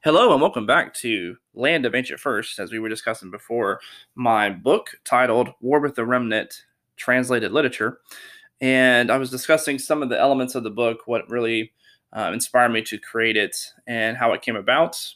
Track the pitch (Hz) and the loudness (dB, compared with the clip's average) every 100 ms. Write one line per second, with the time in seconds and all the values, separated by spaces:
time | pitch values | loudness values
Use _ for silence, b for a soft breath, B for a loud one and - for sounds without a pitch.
0 | 156 160 240 147 156 143 107 147 - - | 4 6 6 6 4 0 0 0 0 -6
1 | 120 107 87 90 _ - 131 165 123 117 | -4 -4 -4 -12 _ -4 0 0 0 -2
2 | 127 - 147 110 113 - 92 113 110 107 | -4 -6 -4 -4 -6 -10 -10 -8 -6 -6
3 | - 110 95 101 - 117 101 92 B B | -6 -8 -10 -16 -6 -2 -2 -4 B B
4 | B - 123 110 104 92 107 196 - - | B -4 2 2 2 0 2 2 0 -16
5 | - 123 123 117 120 - 123 147 143 135 | 0 2 4 2 0 -4 0 0 0 -4
6 | 117 127 120 110 - - _ _ _ _ | 0 0 0 -4 -4 -12 _ _ _ _
7 | - 123 127 123 104 117 139 - 107 127 | 0 0 2 0 0 0 0 0 -4 -4
8 | B B B B B _ 131 131 127 123 | B B B B B _ 2 4 6 4
9 | 120 131 131 127 - 156 151 139 - 151 | 4 0 0 -6 2 2 2 -4 -2 -2
10 | 135 120 131 135 127 127 110 104 117 113 | 0 2 2 2 0 -4 -6 -2 -2 -2
11 | - 117 - 120 113 113 110 _ b b | -4 -4 -4 -4 -2 -2 -4 _ b b
12 | _ - 98 104 - 123 120 113 110 107 | _ -6 -4 -4 -2 2 4 2 -4 -10
13 | - 113 113 110 101 - - _ - 117 | -8 -2 0 2 0 -4 -14 _ -10 -4
14 | 113 120 117 87 - 110 101 131 165 - | -4 0 0 0 -4 -6 0 2 2 -2
15 | - | -12